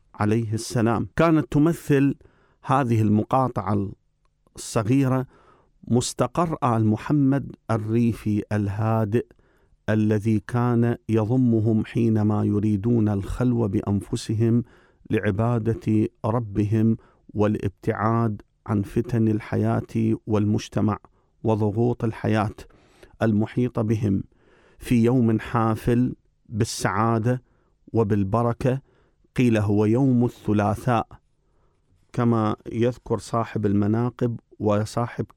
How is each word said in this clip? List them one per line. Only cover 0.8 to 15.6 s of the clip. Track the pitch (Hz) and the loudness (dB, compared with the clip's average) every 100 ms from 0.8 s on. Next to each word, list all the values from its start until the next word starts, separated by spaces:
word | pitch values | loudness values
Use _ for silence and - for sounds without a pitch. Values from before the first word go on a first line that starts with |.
| 113 101 - - | 0 0 -4 2
كانت | 165 156 - | 4 4 2
تمثل | 143 156 165 - 139 139 - - _ _ _ | 2 2 0 0 2 2 0 -10 _ _ _
هذه | - 135 123 113 | -2 0 2 2
المقاطعة | 104 107 104 131 127 - 95 104 98 - _ _ _ _ _ - | 4 2 2 0 0 -4 -4 -4 -4 -10 _ _ _ _ _ -18
الصغيرة | - 120 110 135 131 131 131 _ _ _ _ _ - | -6 -4 0 2 2 0 -4 _ _ _ _ _ -2
مستقر | 117 - - 131 - 170 151 | 0 0 -2 -2 0 -2 0
آل | 131 113 107 | 0 2 2
محمد | 107 - 147 135 139 - - - | 0 0 2 2 0 -4 -12 -4
الريفي | 113 107 117 117 107 107 104 - | -4 0 0 0 -2 -2 -2 -2
الهادئ، | 104 98 98 110 113 107 120 - _ _ _ _ _ - | -2 -2 -2 0 0 0 -2 -2 _ _ _ _ _ -2
الذي | 107 107 107 107 107 - | 0 2 0 0 -2 -2
كان | 123 123 117 117 117 - | -2 0 2 0 -2 -2
يضمهم | 110 107 131 123 113 113 110 107 | 0 2 2 2 2 2 0 0
حينما | 123 113 110 104 104 | 0 0 2 2 2
يريدون | 104 104 107 101 113 117 107 | 0 0 0 0 0 2 2
الخلوة | 101 92 - 127 120 107 | 0 -4 -2 -2 0 0
بأنفسهم | 104 - 202 - 117 - 110 117 120 117 _ _ _ - | -2 0 -2 -2 -8 -4 0 2 0 -2 _ _ _ -4
لعبادة | 107 101 101 117 120 | -2 -2 -2 0 0